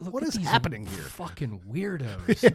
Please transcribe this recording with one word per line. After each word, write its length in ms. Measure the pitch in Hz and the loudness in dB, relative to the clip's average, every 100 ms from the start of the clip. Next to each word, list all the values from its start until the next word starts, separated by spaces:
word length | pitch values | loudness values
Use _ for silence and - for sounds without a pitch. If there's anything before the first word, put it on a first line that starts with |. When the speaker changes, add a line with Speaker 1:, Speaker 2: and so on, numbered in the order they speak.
Speaker 1:
Look 120 | 180 | -8
Speaker 2:
what 120 | 247 | -4
Speaker 1:
at 60 | 311 | -2
Speaker 2:
is 40 | |
Speaker 1:
these 140 | 226 156 | -2 2
Speaker 2:
happening 380 | 233 170 110 107 | 2 2 -4 -8
here?" 120 | 92 | -8
Speaker 1:
fucking 600 | - - 175 - 131 101 | -10 -10 -10 -8 -8 -8
Speaker 2:
<laughs> 80 | 92 | -8
Speaker 1:
weirdos. 680 | 139 202 175 120 98 90 214 | -6 -4 -4 -6 -4 2 6
Speaker 2:
Yeah, 80 | 226 | 8